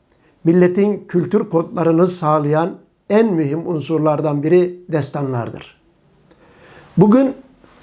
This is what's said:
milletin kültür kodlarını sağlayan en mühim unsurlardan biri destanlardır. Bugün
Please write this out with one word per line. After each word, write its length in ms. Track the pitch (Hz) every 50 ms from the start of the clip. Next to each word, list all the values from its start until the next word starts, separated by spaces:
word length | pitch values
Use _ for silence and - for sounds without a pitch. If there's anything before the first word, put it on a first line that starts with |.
| _ _ _ _ _ _ _ _ _
milletin 600 | 160 170 180 175 175 180 202 196 208 208 - - -
kültür 420 | - 175 160 - 202 208 240 208
kodlarını 560 | - 165 165 - - 180 165 165 165 160 180
sağlayan 720 | 180 175 - 165 151 151 156 147 147 151 156 165 190 - - - _ _ _ _ _
en 220 | 196 220 233 220 185
mühim 360 | 160 156 139 143 165 165 -
unsurlardan 720 | 175 151 131 - 165 151 151 156 151 143 147 156 147 147 143
biri 380 | 156 175 180 180 180 180 - - -
destanlardır. 920 | 151 156 131 - - 147 143 131 131 120 110 110 - - - - _ _ _ _ _ _ _ _ _ _ _ _ _ _ _ _ _ _ - - - - - - -
Bugün 380 | - 185 208 208 262 269 262 - - - _ _ _ _ _ _ _